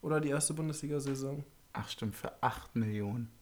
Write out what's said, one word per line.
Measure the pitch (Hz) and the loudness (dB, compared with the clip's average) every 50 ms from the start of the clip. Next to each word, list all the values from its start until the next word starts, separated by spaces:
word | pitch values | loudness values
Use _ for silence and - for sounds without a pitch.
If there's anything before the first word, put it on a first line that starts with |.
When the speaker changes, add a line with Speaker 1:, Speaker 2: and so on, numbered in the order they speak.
Speaker 1:
Oder | - 160 156 156 | 2 4 2 4
die | 151 143 | 4 4
erste | 139 147 147 - 160 | 2 2 2 2 0
Bundesliga-Saison. | 156 156 156 151 151 - 143 147 147 135 139 139 135 135 135 139 143 143 - - - - - - | 0 0 0 -2 -2 -2 0 0 0 2 0 0 0 0 -2 -4 -4 -6 -10 -14 -20 -20 -10 -8
Speaker 2:
Ach | - 110 - | -6 -6 -6
stimmt, | - - - 107 101 | -4 -4 -2 -4 -4
für | - - - - - | -4 -6 -8 -4 2
acht | - 120 - - - - - | 2 2 2 0 -10 -4 0
Millionen. | 117 113 107 107 104 104 101 104 123 117 110 - - | 0 2 2 2 0 0 0 0 -2 -4 -6 -8 -18